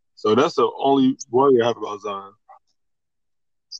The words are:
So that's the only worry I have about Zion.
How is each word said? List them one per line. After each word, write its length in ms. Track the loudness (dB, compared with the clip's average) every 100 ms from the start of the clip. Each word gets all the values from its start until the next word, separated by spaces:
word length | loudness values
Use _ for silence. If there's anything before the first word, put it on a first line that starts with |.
| _
So 220 | _ 0 2
that's 180 | 2
the 160 | 0 -2 -2
only 400 | 0 2 2 0 -4
worry 280 | 0 4 4
I 60 | 2
have 100 | -4
about 240 | -8 -10
Zion. 320 | -10 -12 -14 -20 _ -20 _ _ _ _ _ _ _ _ _ _ _